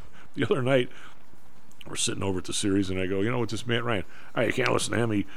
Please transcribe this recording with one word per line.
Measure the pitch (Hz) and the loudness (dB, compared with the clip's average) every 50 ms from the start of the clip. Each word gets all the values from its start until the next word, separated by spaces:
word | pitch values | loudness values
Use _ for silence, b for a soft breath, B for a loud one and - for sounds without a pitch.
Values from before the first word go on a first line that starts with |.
| - | -4
<laughs> | - - - - - - | -4 -4 -6 -6 -4 -2
the | - 147 | 0 0
other | - 208 147 123 | 2 2 2 2
night, | 127 139 131 123 - b b b b b b b - - - - - - - - - - - - - | 4 4 4 4 2 b b b b b b b -6 -4 -4 -4 -4 -4 -4 -4 -4 -4 -6 -6 -4
we're | - | -2
sitting | - - - - - 95 | -2 -2 0 0 0 0
over | 98 95 90 | 0 0 0
at | 87 | -2
the | - - | -2 -2
series, | - - 104 95 101 101 92 | 0 0 2 2 2 2 2
and | 95 92 | 0 0
I | 92 | 0
go, | 92 98 98 | 0 0 0
"You | 98 113 | 0 0
know | 127 123 | 0 0
what, | 117 107 | 0 0
this | 113 98 95 107 | -2 -2 -2 0
Matt | 117 120 117 | 0 0 2
Ryan, | 120 113 95 87 b b b b b b | 2 0 0 0 b b b b b b
oh, | - | 2
you | 120 - - | 2 2 2
can't | - 123 123 117 | 2 2 2 2
listen | 113 - 104 104 | 2 2 2 2
to | 104 | 2
him. | 120 113 | 2 4
He, | 107 104 98 b b | 4 2 2 b b